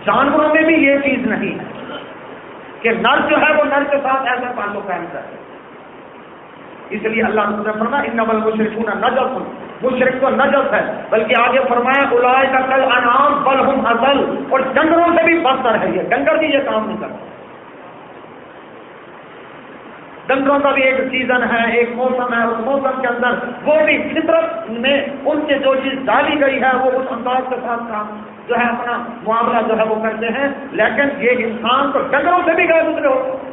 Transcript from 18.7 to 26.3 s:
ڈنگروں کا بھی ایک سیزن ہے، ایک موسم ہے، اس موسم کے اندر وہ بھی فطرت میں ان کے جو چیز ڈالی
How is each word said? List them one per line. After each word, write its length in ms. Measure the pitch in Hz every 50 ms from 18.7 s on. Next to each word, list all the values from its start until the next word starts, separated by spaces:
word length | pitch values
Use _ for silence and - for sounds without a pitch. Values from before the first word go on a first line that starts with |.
| - - - - - - - - - - - - - - - - - - - - - - - - - - - - - - -
ڈنگروں 320 | - 269 277 269 277 285 277
کا 120 | 285 277
بھی 100 | 269 277
ایک 140 | 262 262 262 262 262 262
سیزن 320 | 262 262 254 254 254 247 233
ہے، 280 | 220 240 226 233 226
ایک 180 | 233 233 233 226 233
موسم 380 | 233 254 254 247 247 247 247 233
ہے، 100 | 233 226
اس 160 | 233 226 226
موسم 420 | 220 262 277 277 269 262 254 262
کے 60 | 262
اندر 220 | 240 240 226 247 247 240 - - 247 - - -
وہ 100 | 269 302 311 302
بھی 180 | 311 294 - - - -
فطرت 560 | 320 320 320 320 330 320 - - - - 208
میں 360 | 226 233 233 269 285 277 - 247 - - -
ان 200 | 269 311 302 302
کے 100 | 294 277
جو 180 | - 269 269 262
چیز 180 | 262 - 269 262 - -
ڈالی 360 | 202 214 262 294 311